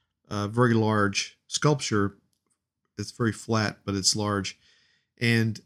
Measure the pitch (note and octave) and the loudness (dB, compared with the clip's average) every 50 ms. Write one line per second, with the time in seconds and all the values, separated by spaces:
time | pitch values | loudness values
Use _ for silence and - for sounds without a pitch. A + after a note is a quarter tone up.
0 | _ _ _ _ _ - G2+ G#2 G#2 G2+ A2 A#2+ B2 A#2+ A#2 A2 A2 G#2+ G#2+ G#2 | _ _ _ _ _ -8 -6 -6 -6 -2 2 2 4 4 4 2 2 2 2 2
1 | G2+ G2+ G2 - - - - _ _ - - - - D3 D3+ C3+ - - A2+ G#2 | 2 0 0 -4 -6 -6 -10 _ _ -10 -4 0 0 0 0 0 -2 0 0 2
2 | G2 G2 - _ _ _ _ _ _ _ _ _ _ _ _ _ _ _ _ - | 0 0 -2 _ _ _ _ _ _ _ _ _ _ _ _ _ _ _ _ -12
3 | G2+ - - - A#2+ A2 G#2 - - - A2+ A2 G#2+ G2+ - - _ G2+ G2+ G2 | -12 -10 -6 -2 -2 -2 -2 -4 -4 -2 0 0 0 -2 -4 -6 _ -4 -4 0
4 | F#2 - - G#2+ G#2 G#2 G2+ G2 F#2+ - - _ _ _ _ _ _ _ _ _ | 0 0 0 0 0 -2 -2 -2 -4 -6 -10 _ _ _ _ _ _ _ _ _
5 | _ _ _ - A#2 A#2 A#2 A2+ A2+ A2+ G#2 - - | _ _ _ -2 0 2 2 2 2 0 -2 -6 -12